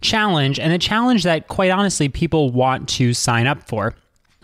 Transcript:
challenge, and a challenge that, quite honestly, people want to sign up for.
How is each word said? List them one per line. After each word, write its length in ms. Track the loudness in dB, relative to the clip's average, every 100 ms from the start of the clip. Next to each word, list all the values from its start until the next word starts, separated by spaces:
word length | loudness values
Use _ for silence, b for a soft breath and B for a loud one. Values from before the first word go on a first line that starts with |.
challenge, 580 | -4 0 0 0 0 0
and 140 | 0
a 60 | 0
challenge 460 | 0 0 2 2 2
that, 220 | -2 -4
quite 220 | -2 0
honestly, 400 | 2 0 0 -2
people 400 | 0 0 2 2
want 400 | 2 0 0 -4
to 240 | 0 0
sign 320 | 0 0 2 0
up 220 | -2 -6
for. 260 | -4 -4 -6 _ _ _ _